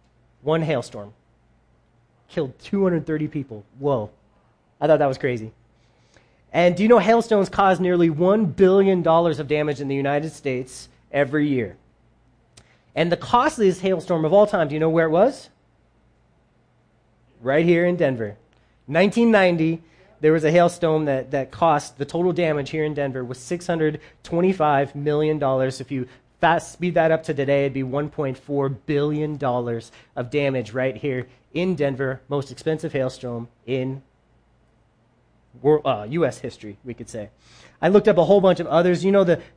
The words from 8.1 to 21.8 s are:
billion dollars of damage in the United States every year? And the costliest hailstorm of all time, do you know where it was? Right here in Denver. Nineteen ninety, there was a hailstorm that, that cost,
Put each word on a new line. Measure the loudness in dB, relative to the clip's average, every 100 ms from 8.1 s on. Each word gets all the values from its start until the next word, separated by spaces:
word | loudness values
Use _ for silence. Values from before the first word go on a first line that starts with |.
| 2 2 2 0
billion | 4 4 6 4 2
dollars | 4 4 2 -2
of | -2
damage | -2 -2 -4
in | -4
the | -2
United | 0 -2 -4
States | -8 -6 -6 -8 -16 -20 _ -6
every | -2 0 0 0
year? | -2 -4 -10 _ _ _ _ _ _ _ -20 _ _ _
And | -4 -2
the | -2
costliest | 0 2 2 2 0 0
hailstorm | -2 -4 -2 -2 2
of |
all | 4 4
time, | 2 -2
do |
you | -2
know | 0
where | 0 2
it |
was? | 2 2 0 -18 _ _ _ _ _ _ _ _ _ _ _ _ _ _ _ _ _ _ _
Right | -2 2
here | 4 2 2
in | 0
Denver. | -2 -2 -8 -10 _ _ _ _ -4
Nineteen | 0 2 4 4
ninety, | 4 4 2 0 -2 _ _ _ 0
there | 2
was | 2
a | 4
hailstorm | 4 4 2 0 0 0
that, | -4 -2
that | -6 -6
cost, | 0 2 2